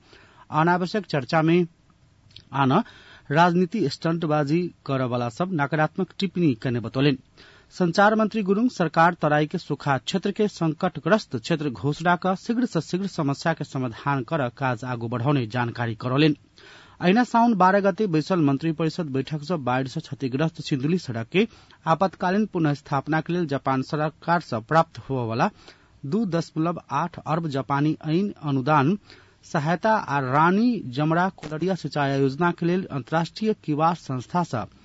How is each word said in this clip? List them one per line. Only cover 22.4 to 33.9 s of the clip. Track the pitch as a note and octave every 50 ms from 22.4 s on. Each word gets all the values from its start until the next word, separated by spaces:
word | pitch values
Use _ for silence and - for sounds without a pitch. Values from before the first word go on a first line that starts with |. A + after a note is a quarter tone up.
| A3
पुनर्स्थापना | - - F3 D#3 D3 C#3+ - - - D3 C3+ - D3 D#3 D#3
के | - -
लिए | E3+ F3+ F3
जापान | C3+ C#3 C3 - C3+ C3+ C3
सरकार | B2+ - D#3+ D3 D3+ D3+ - _ - E3 E3+ F3
से | - - B2 A2
प्राप्त | A2+ - D3+ E3 E3+ _ - A2+
हुआ | - - C3+ B2+ A#2+
वाला | A2 A2+ B2 E3 G#3 - - - - - _ _ _ _ -
दू | - C3+ D#3+ A3 A#3
दशमलव | F3+ D#3 E3 D#3 - - D#3 D#3+ F3 F3 - - -
आठ | B2+ D3 E3+ F3 - -
अरब | - - D#3+ E3+ E3 D3+
जापानी | C3 C3+ - - C#3 C#3 D3 D#3 D#3 -
ऐन | - D#3 D#3 F3+ G#3 G3+ - -
अनुदान | D3 D3 C#3 C3+ B2 D3 D#3 D3 B2+ D#3 G#3 - _ - - - - _ _ _ _
सहायता | - - D#3+ C#3 D#3+ F3+ - - A3
आ | A3 G#3 - - C#3 C#3+
रानी | C3 B2+ C3 D3+ D#3+ F3 F#3 G#3 A#3 B3 A#3 F#3 - B2+
जमरा | A#2+ C#3 D3+ D#3 D#3+ E3+ F#3 F#3+ -
कोलरिया | - - D3+ D#3 D#3 E3+ F#3+ F#3
सिंचाई | - - C#3 - D3+ C#3 C#3 C#3 C#3
योजना | C#3 C3+ C3+ C#3+ F3 F3
के | E3 - E3+
लिए | E3+ F3 F#3+ F3+ -
अंतर्राष्ट्रीय | - C3 A#2+ - D#3 E3 E3 - - - G#3+ G#3+ G#3+ _
किवास | - D#3 D3 C#3+ D#3+ E3+